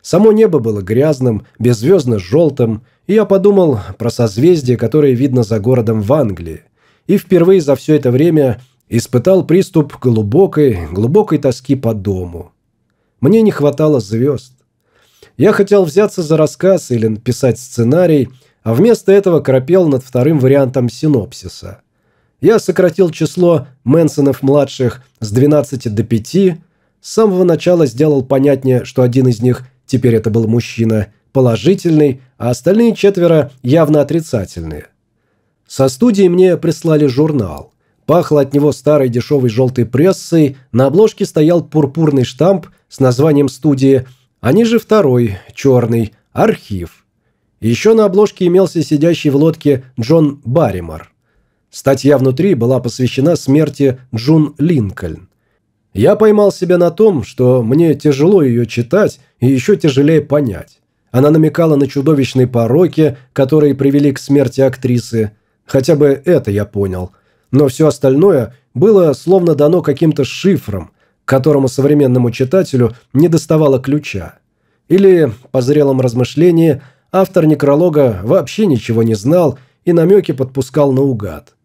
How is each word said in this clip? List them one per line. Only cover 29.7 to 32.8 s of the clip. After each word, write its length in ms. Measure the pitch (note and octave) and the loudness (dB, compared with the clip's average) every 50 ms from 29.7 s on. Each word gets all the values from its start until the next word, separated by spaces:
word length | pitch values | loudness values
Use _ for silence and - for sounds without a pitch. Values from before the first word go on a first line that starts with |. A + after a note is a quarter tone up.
| _ _ _ | _ _ _
теперь 300 | _ - C3 B2 B2 A2+ | _ -4 -2 0 0 0
это 120 | A2+ A2 A2+ | 0 -2 -2
был 200 | G#2 A#2 A2+ G#2+ | -2 -2 -2 0
мужчина, 600 | A2+ A#2+ A#2 - - - A2+ A2+ A2 G#2+ G2 - _ _ _ _ _ | -2 -2 -4 -6 -6 -4 -2 -2 0 -2 -4 -6 _ _ _ _ _
положительный, 880 | C3+ C3 B2 A2+ G#2+ F#2+ D3+ G3 - - F3 D#3+ D3+ D3+ C#3+ C3 C3 _ _ _ _ | 0 0 2 0 0 0 0 -2 0 0 0 2 2 2 2 0 -4 _ _ _ _
а 120 | - A#2+ | -6 -6
остальные 440 | B2 - - E3+ G3 A3 | -6 -2 -2 0 0 2